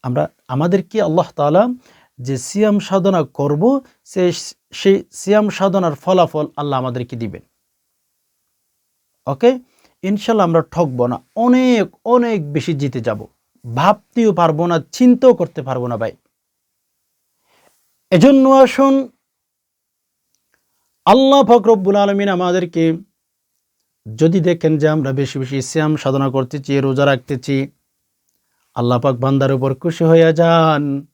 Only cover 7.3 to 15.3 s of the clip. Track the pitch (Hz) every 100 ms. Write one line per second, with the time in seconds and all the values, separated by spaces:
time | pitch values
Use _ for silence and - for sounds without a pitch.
7.3 | - _ _ _ _ _ _ _ _ _
8.3 | _ _ _ _ _ _ _ _ _ -
9.3 | 139 240 254 - _ _ _ 190 208 -
10.3 | 220 175 165 147 160 160 127 123 123 _
11.3 | - 247 254 254 233 180 _ 226 247 240
12.3 | 214 147 147 - 143 139 123 113 107 107
13.3 | _ _ _ 120 117 175 208 _ - 220
14.3 | 175 165 151 175 165 - - 247 247 262